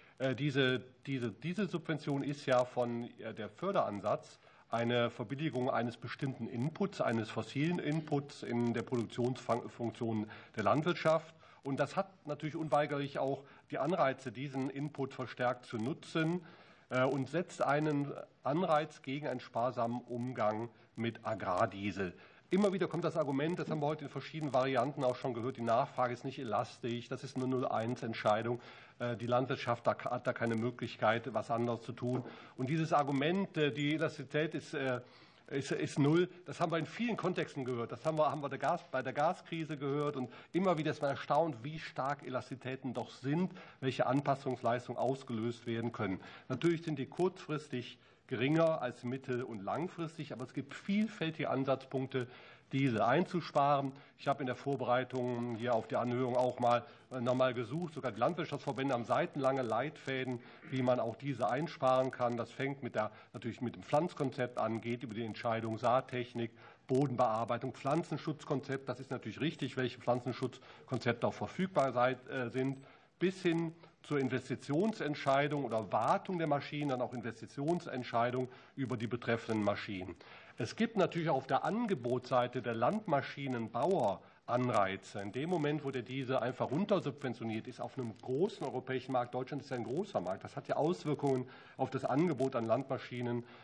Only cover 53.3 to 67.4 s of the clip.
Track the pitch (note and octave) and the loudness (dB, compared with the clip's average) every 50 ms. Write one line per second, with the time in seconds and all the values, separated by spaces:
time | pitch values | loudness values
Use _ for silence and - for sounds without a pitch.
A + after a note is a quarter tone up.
53.3 | - F3 - - - D3+ C#3 C#3+ D3 C#3 C#3 C3+ C3 - - - - - - C#3+ | 0 -4 -2 0 2 4 4 6 4 4 2 0 -4 -8 -16 -20 -18 -4 0 0
54.3 | C#3 - D3 B2+ A#2+ - - C#3 C#3 B2+ B2 A2 A#2+ B2+ B2+ B2+ - C3 B2 B2 | 0 0 0 -4 -4 -2 -2 -2 -2 0 2 2 4 2 2 0 -2 -2 0 0
55.3 | B2 A#2+ A#2+ A#2+ A#2 G#2+ A#2 A#2+ B2 A2 G#2 - C3+ - A#2+ B2 B2 B2 C3 B2 | 0 0 -2 -2 -2 -2 0 2 2 2 0 0 0 0 0 0 0 0 2 2
56.3 | B2 B2 B2+ B2+ B2 - B2 A#2+ A#2+ A#2+ A#2 - - - - - - C3 A#2 B2+ | 2 4 4 2 2 4 4 4 4 4 2 -2 -14 -20 -16 -10 -6 -2 2 2
57.3 | B2 B2+ C3 C3 B2 B2+ B2 G#2+ - E3 F3 D#3 - C#3 B2 B2+ G#2+ G#2 A#2+ D3 | 4 4 4 4 2 0 -4 -4 -4 -4 -4 -6 -6 -6 -6 -4 0 2 2 2
58.3 | F3+ E3+ F3 - D3 C3 - D3 C3 A2 C3+ C3+ C3 A#2+ A2+ G2 A#2 B2+ E3 F3 | 2 0 -4 -4 -4 -6 -4 -4 -2 0 0 2 2 0 2 2 2 2 2 0
59.3 | - D3+ C3+ C3 C3+ C3+ B2+ A2+ A2 A2+ C3 D#3 D#3 - - - C3+ C3 C3 B2+ | 0 0 2 2 2 2 2 0 0 0 -2 -2 -6 -8 -4 -4 -2 -2 -2 -2
60.3 | B2+ A#2 - - - - - - C3+ C3 B2+ B2+ B2 B2 A2+ A#2 A2 - C3+ C#3+ | -4 -6 -8 -12 -20 -18 -10 -6 -2 0 2 4 4 4 2 0 -2 -4 -4 -4
61.3 | C3+ A2 A#2+ F2+ A2 C3+ D#3 D#3+ - - C#3 C3 C3 C3 B2+ C3 - - B2+ A#2+ | -2 0 0 0 2 0 -2 -2 -2 2 4 4 6 6 4 2 0 0 0 0
62.3 | A#2+ A#2 A2+ - - - C3+ C#3 C#3 C#3 - A#2+ - A#2 G#2+ G#2+ - - - - | 0 0 -4 -4 -4 -4 -4 -4 -4 -4 -6 -4 0 0 -2 -2 -4 -10 -18 -14
63.3 | - - - A2+ G2+ - B2+ A#2 - F#2 F#2 - - D3 E3 F3 - - D3 C3 | -12 -8 -6 -6 -6 -4 -4 -4 -4 -6 -4 0 2 2 2 2 0 -2 -2 -2
64.3 | A#2+ - B2+ A#2+ - - A2 A2 A2 A2+ A2 A#2 A#2+ A#2+ C3 A#2+ G#2 G#2+ A#2 A2+ | 0 0 -2 -2 0 0 0 0 0 0 -2 -2 -4 -4 -4 -6 -6 -4 -4 -4
65.3 | G#2 - - A#2+ A2+ A2+ A2+ A2+ A2 G#2+ B2 A#2+ A#2+ C3 C3 - - B2 A#2+ A#2+ | -4 -4 -2 0 0 0 0 -2 -2 0 2 4 4 4 2 0 -4 -4 -4 -4
66.3 | - A#2 A#2 A2+ - - - - - - _ - C3 B2+ C#3+ C#3 B2 A#2+ B2+ A#2 | -4 -4 -4 -4 -6 -10 -20 -20 -20 -10 _ 2 4 4 4 4 4 4 4 4
67.3 | G#2+ A2+ | 2 2